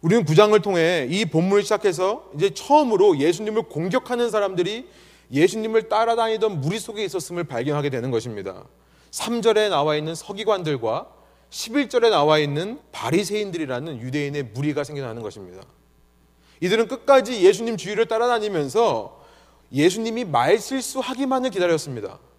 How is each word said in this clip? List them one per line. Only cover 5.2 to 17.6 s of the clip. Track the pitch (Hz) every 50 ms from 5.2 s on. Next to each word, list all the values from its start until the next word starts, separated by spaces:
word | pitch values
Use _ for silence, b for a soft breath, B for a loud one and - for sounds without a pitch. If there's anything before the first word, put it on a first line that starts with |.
| b b 117
예수님을 | 135 160 190 - 220 214 226 220 220 220 220
따라다니던 | 208 208 226 233 233 226 226 226 220 220 208 220 202 156
무리 | 131 151 190 226
속에 | - - 220 208 214
있었음을 | 180 - 185 156 - 175 175 170
발견하게 | 147 135 117 127 143 147 147 143 143
되는 | 131 123 113 131
것입니다. | 123 113 110 123 113 104 95 95 92 92 95 - _ b b b b b b b
삼 | b - - 220 233 233
절에 | 196 226 220 214 214 208
나와 | 185 147 143 156 151
있는 | 151 151 160 165
서기관들과 | 160 - - 202 196 214 196 214 190 180 156 147 127 110 110 113 151 226 - _ b b b b b b b
십일 | - - - 226 226 285 285 220
절에 | - 247 226 233
나와 | 208 160 147 151 156 156
있는 | 151 143 143 147 175 202 240 294 - _ -
바리새인들이라는 | - - 117 143 180 208 170 202 214 208 196 170 170 156 135 131 123 143 165 151 117
유대인의 | 113 127 123 147 147 143 143 147 139 117 101
무리가 | 123 143 151 147 151 143
생겨나는 | 143 151 143 135 120 113 117 113
것입니다. | 104 92 107 98 90 90 92 - - _ _ _ _ _ _ _ _ _ _ _ _ _ b b b b b
이들은 | 170 185 202 226 226 220
끝까지 | 233 - - - 277 262 254 214 254 220 180
예수님 | 185 202 170